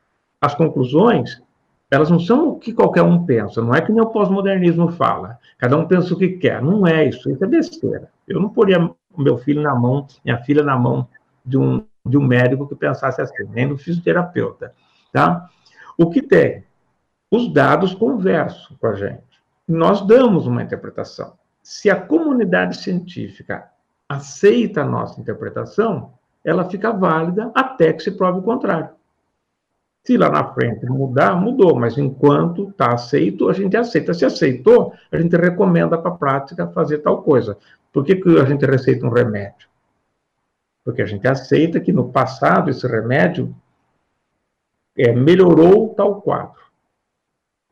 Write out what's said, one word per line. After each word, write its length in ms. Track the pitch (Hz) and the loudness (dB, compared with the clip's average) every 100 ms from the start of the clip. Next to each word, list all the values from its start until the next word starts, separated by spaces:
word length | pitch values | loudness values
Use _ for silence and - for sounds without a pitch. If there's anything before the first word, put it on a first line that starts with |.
| _ _ _ - | _ _ _ -4
as 140 | 143 | -2
conclusões, 880 | - 160 147 123 147 233 185 117 - _ _ _ _ - | 0 0 0 0 2 4 2 -2 -10 _ _ _ _ -2
elas 200 | 139 151 | 0 4
não 100 | 170 | 2
são 300 | - 254 320 | 2 2 2
o 100 | - | -2
que 120 | - | -6
qualquer 300 | 220 185 175 | 0 2 4
um 240 | 170 175 - | 4 2 2
pensa, 360 | 117 98 - | 0 -2 -4
não 120 | 117 | 0
é 80 | 139 | 0
que 100 | 190 | 2
nem 100 | 214 | 2
o 60 | 220 | 0
pós-modernismo 840 | 220 190 196 196 190 175 165 170 | 0 0 0 0 2 2 2 0
fala, 480 | 170 113 95 92 120 _ - | 0 -2 -2 -8 -16 _ -4
cada 180 | 127 143 | 0 0
um 120 | - | 2
pensa 260 | 180 - | 0 0
o 40 | 180 | 0
que 120 | 185 | -2
quer, 320 | 185 127 107 | 0 -2 0
não 240 | 135 214 180 | 0 2 2
é 200 | 160 143 | 4 2
isso, 240 | - 139 | -2 -6
isso 140 | 139 | -4
é 40 | 196 | 0
besteira. 640 | 330 - - 110 104 - _ - | 0 -2 -4 -6 -6 -12 _ -8
Eu 120 | - | -4
não 100 | 202 | -2
poria 300 | 240 196 180 | 0 2 2
o 420 | 170 - _ - | 0 -4 _ -4
meu 160 | 139 123 | -2 0
filho 220 | - 147 | -2 -2
na 120 | 151 | -2
mão, 320 | 127 123 139 139 _ | 0 0 -2 -6 _
minha 140 | - 120 | -4 -4
filha 260 | 135 147 | 0 0
na 140 | 147 131 | 2 0
mão 300 | 127 135 127 _ _ _ | 0 -2 -6 _ _ _
de 140 | 127 131 | -6 -2
um, 260 | 135 127 220 _ - | 0 -2 -6 _ -2
de 120 | 143 | 0
um 40 | |
médico 460 | 135 123 127 139 143 | 2 2 2 0 -6
que 80 | 143 | -6
pensasse 460 | 147 135 135 123 | -6 -4 -6 -6
assim, 220 | 135 - 101 | -8 -10 -10
nem 180 | 107 139 | -6 -4
do 100 | 143 | -6
fisioterapeuta, 960 | - 170 175 175 175 147 110 - 113 _ _ _ _ | -6 -6 -2 -2 -2 -6 -8 -8 -18 _ _ _ _
tá? 380 | 131 170 170 - _ _ _ - - | 0 0 0 -6 _ _ _ -8 -2
O 120 | 165 | 0
que 120 | 262 | 0
tem? 420 | - 175 127 - - _ _ _ _ _ - | 2 4 2 0 -14 _ _ _ _ _ -4
Os 220 | 233 233 | -2 0
dados 420 | 147 135 156 185 | 2 2 2 0
conversam 800 | 190 233 247 185 170 156 - - - | -2 -2 -2 -2 -2 -4 -8 -20 -6
com 80 | 117 | -4
a 60 | |
gente. 280 | 101 101 - _ _ _ _ - | -4 -6 -10 _ _ _ _ -4
Nós 380 | 165 170 202 190 | 0 2 2 4
damos 420 | 240 254 170 123 | 4 6 2 0
uma 160 | 120 | -4
interpretação. 720 | 113 101 104 - - - - - _ _ | -4 -10 -12 -12 -12 -12 -16 -18 _ _
Se 260 | - - 202 | -20 -4 0
a 60 | 185 | 0
comunidade 800 | - 330 311 247 196 180 180 - | 0 -2 0 -2 0 0 -2 -6
científica 920 | - 175 - 120 107 - - - - _ _ _ - | -6 -6 -6 -12 -14 -14 -14 -14 -14 _ _ _ -12
aceita 720 | 139 - - 202 240 208 151 | -12 -12 0 2 2 0 -2
a 40 | 131 | -4
nossa 360 | 117 107 - | -4 -6 -10
interpretação, 920 | - - 107 - 117 - 226 156 - _ _ _ | -12 -10 -10 -10 -8 -2 -2 -2 -8 _ _ _
ela 260 | - 175 175 | -4 -2 -2
fica 220 | 190 220 | -6 -4
válida 600 | 202 180 160 165 185 240 | -2 0 0 -2 -4 -4
até 400 | 262 262 - 160 | -2 -2 0 0
que 80 | 160 | 0
se 100 | - | -6
prove 280 | 190 185 185 | -2 -2 -2
o 40 | |
contrário. 460 | 185 247 202 165 147 - _ _ _ _ _ _ _ _ _ _ | -4 -4 -2 -4 -6 -14 _ _ _ _ _ _ _ _ _ _
Se 140 | - 233 | 0 2
lá 120 | 165 | 2
na 220 | 151 123 | 2 -2
frente 300 | 127 123 - 123 | -2 -4 -4 -4
mudar, 480 | 135 135 123 190 180 | -4 -2 0 2 2
mudou, 440 | 208 254 185 131 | 0 2 4 4
mas 180 | 120 143 | 0 -2
enquanto 760 | 139 139 143 147 165 175 196 | -4 2 2 4 0 -4 -8
tá 200 | - 123 | -2 -2
aceito, 540 | 120 - 143 160 - - | -2 -2 0 0 0 -2
a 60 | |
gente 240 | 190 196 214 | 0 0 -2
aceita. 360 | 240 143 131 175 | 0 -2 -2 0
Se 100 | 262 | 0
aceitou, 680 | - 147 123 202 233 175 - _ | 0 -2 0 4 4 4 -6 _
a 60 | 156 | -4
gente 180 | 165 170 | 0 2
recomenda 600 | 175 175 190 170 165 165 | 2 2 2 2 2 -2
pra 120 | 175 | -4
prática 580 | 175 143 139 - 175 175 | -4 -2 -2 -4 -10 -8
fazer 320 | - 147 151 | -4 -2 -2
tal 220 | 175 196 | -2 -2
coisa. 340 | - 131 104 101 _ _ _ | 2 2 0 -8 _ _ _
Por 100 | - | -2
que 120 | 139 185 | 0 2
que 240 | 175 160 | 4 4
a 60 | 131 | 4
gente 200 | 143 135 | 2 2
receita 400 | 131 135 123 123 | 0 2 0 0
um 60 | |
remédio? 580 | 117 117 104 101 - _ _ _ _ _ _ _ _ _ _ _ _ | 0 0 -2 -10 -16 _ _ _ _ _ _ _ _ _ _ _ _
Porque 200 | - - | -10 -6
a 20 | 98 | -4
gente 220 | 101 123 | -2 -2
aceita 520 | 135 - 143 165 170 | -2 0 0 2 0
que 140 | - | 0
no 180 | - 120 | 0 0
passado 600 | 139 123 - 147 185 160 | -2 -2 0 0 2 0
esse 160 | 127 123 | -2 -4
remédio, 680 | 113 113 135 175 143 123 123 _ _ _ _ _ _ _ _ _ _ _ _ _ - | -4 0 0 0 -2 -8 -10 _ _ _ _ _ _ _ _ _ _ _ _ _ 0
é, 140 | 123 | 2
melhorou 840 | 120 139 185 185 156 170 208 220 | 4 4 6 6 6 8 6 4
tal 260 | - 202 202 | 0 -2 -2
quadro. 400 | - - - _ _ _ _ _ _ _ _ _ _ _ _ | -4 -6 -6 _ _ _ _ _ _ _ _ _ _ _ _